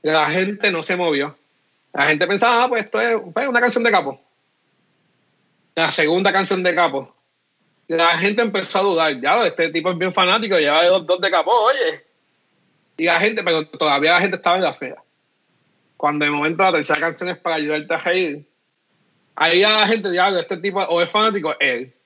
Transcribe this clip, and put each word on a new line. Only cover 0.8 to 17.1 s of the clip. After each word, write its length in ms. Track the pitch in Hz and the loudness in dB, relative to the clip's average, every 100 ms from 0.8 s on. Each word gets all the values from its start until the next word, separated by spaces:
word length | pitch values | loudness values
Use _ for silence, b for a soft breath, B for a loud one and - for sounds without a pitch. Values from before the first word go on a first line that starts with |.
se 140 | 160 180 | -4 -2
movió. 400 | 170 143 143 - _ _ _ _ _ | 0 0 -4 -8 _ _ _ _ _
La 100 | - 143 | -2 0
gente 200 | 151 170 | 0 0
pensaba, 380 | 196 233 233 | 2 2 2
"Ah, 40 | 247 | 2
pues 160 | 233 | -2
esto 160 | 214 214 | -4 -2
es, 200 | 233 226 - | -2 -2 -4
pues, 160 | 165 277 | -4 -2
una 120 | 240 | 0
canción 240 | 240 247 | 0 0
de 60 | 233 | 2
Capo". 300 | 202 143 135 _ _ _ _ _ _ _ _ _ _ _ _ _ _ _ - | 2 0 -10 _ _ _ _ _ _ _ _ _ _ _ _ _ _ _ -4
La 140 | 165 | -2
segunda 420 | - 156 175 196 | 0 0 2 2
canción 300 | 190 190 196 | 0 0 0
de 120 | 180 | 0
Capo. 400 | 165 170 135 135 _ _ _ _ _ _ _ _ | 2 0 0 -10 _ _ _ _ _ _ _ _
La 300 | 165 170 165 | 0 2 2
gente 240 | 196 208 | 0 0
empezó 360 | 233 190 180 196 | 0 -2 -2 -2
a 40 | |
dudar, 380 | 196 170 160 131 | 0 0 0 -2
"Ya, 260 | 135 208 202 | 0 0 0
este 240 | - 165 | 0 -2
tipo 200 | 160 165 | -2 -4
es 80 | 175 | -2
bien 140 | 185 | -2
fanático, 440 | 180 180 214 214 185 | 0 2 0 0 0
lleva 260 | 147 156 175 | 2 4 4
dos, 200 | 185 165 | 2 0
dos 140 | 185 | 0
de 100 | 196 | 2
Capo, 200 | 175 160 | 0 2
oye". 520 | 233 220 277 240 - _ _ _ _ _ _ _ _ _ - | 2 2 2 -2 -4 _ _ _ _ _ _ _ _ _ -2
Y 80 | |
la 140 | 165 165 | 0 2
gente, 220 | 208 214 | 0 0
pero 240 | 175 160 156 | -2 -2 -2
todavía 460 | - 156 139 151 | -2 0 2 2
la 60 | 175 | 2
gente 160 | 175 180 | 2 -2
estaba 200 | 180 185 | 0 0
en 60 | |
la 120 | 170 | 0
fea. 220 | 165 131 - _ _ _ _ _ _ _ _ _ _ | -4 -14 -14 _ _ _ _ _ _ _ _ _ _
Cuando 220 | 147 147 147 | -4 0 -2
de 40 | |
momento 320 | 147 151 165 | 0 -2 2
la 80 | 190 | 2
tercera 300 | 165 143 147 | 2 0 -2
canción 300 | 165 | -2